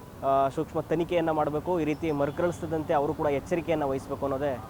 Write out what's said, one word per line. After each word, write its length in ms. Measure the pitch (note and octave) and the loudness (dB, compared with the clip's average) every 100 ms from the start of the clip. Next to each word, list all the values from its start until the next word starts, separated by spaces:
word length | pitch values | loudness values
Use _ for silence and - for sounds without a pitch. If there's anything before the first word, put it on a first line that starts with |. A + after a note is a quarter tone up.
| - - | -16 -4
ಆ, 240 | C3+ C3+ C3+ | 2 4 2
ಸೂಕ್ಷ್ಮ 320 | D3 D#3 E3 | 0 -4 -4
ತನಿಖೆಯನ್ನ 500 | D3+ C#3+ E3 F3 E3 | 0 0 2 2 2
ಮಾಡಬೇಕು. 500 | D#3 D3 D3 E3 F3+ | 2 2 0 0 0
ಈ 40 | |
ರೀತಿ 260 | D3+ D3 E3 | 0 0 0
ಮರುಕಳಿಸದಂತೆ 840 | C#3+ C#3+ C#3+ F3 - D#3+ D#3+ D3 | 0 0 2 0 -2 -2 -2 2
ಅವರು 200 | - D3 | 2 2
ಕೂಡ 120 | D3+ D#3 | 2 0
ಎಚ್ಚರಿಕೆಯನ್ನ 560 | C#3 - F3 D#3 D#3 | 0 0 -2 0 0
ವಹಿಸಬೇಕು 440 | C#3+ C3+ - C3+ C#3 | 0 -2 -4 -4 -2
ಅನ್ನೋದೇ 320 | C3+ D3 B2 G#2+ | 0 -2 -2 -6